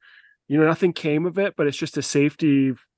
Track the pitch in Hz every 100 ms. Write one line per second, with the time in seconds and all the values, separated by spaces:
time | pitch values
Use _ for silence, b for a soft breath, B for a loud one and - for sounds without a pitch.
0 | b b b b - 147 156 - 180 -
1 | 156 151 175 175 196 - 143 - 160 147
2 | - 147 147 - 156 139 135 120 _